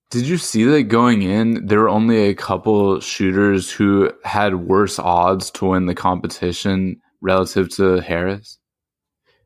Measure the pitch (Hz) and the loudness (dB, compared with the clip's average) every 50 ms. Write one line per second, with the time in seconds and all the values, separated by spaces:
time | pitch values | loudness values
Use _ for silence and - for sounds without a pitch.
0 | _ - - 120 123 147 180 170 - - - 107 113 131 151 151 117 104 113 117 | _ -6 -4 -4 -2 -2 -2 -4 -4 -2 0 2 2 4 4 2 2 2 2 2
1 | 120 123 117 104 98 92 101 110 113 117 113 - - 98 104 107 110 101 98 110 | 4 4 2 2 2 0 0 0 0 0 -2 -2 -2 0 2 2 2 2 2 2
2 | 113 117 117 110 104 101 95 - - - 95 92 - 110 107 104 101 98 95 - | 2 2 2 2 2 2 0 -2 -4 -4 -4 -2 0 2 2 2 4 2 0 -2
3 | - - - - 98 92 92 98 101 101 98 95 87 - - - 104 101 101 98 | -4 -8 -6 -2 -2 0 2 2 2 2 2 0 -2 -4 -4 0 2 2 4 4
4 | 92 - - - - - - 104 104 104 92 87 87 - 92 98 104 95 - - | 2 0 -2 -6 -10 -6 -2 -2 -2 -2 -2 -4 -2 0 2 2 2 0 -2 -4
5 | - 90 87 87 87 92 98 92 92 - - - 98 92 92 92 92 90 87 - | -2 0 2 2 2 2 0 -2 -4 -8 -8 -4 -2 0 0 0 0 -2 -4 -2
6 | - 92 90 87 87 85 - - 87 90 87 - - 101 95 95 95 92 82 - | -2 -2 -2 -2 -4 -8 -8 -6 -6 -6 -4 -4 -4 -2 -2 -2 -2 -4 -6 -10
7 | _ _ _ - - 92 95 95 92 - - 101 92 78 - - 98 92 92 90 | _ _ _ -8 -4 0 0 0 0 0 0 -2 -2 -2 0 0 2 2 2 0
8 | 85 - 85 85 90 95 98 104 107 - - _ _ _ _ _ _ _ _ _ | 0 -2 -4 -4 -4 -4 -6 -8 -12 -20 -20 _ _ _ _ _ _ _ _ _
9 | _ _ _ _ _ _ _ _ _ | _ _ _ _ _ _ _ _ _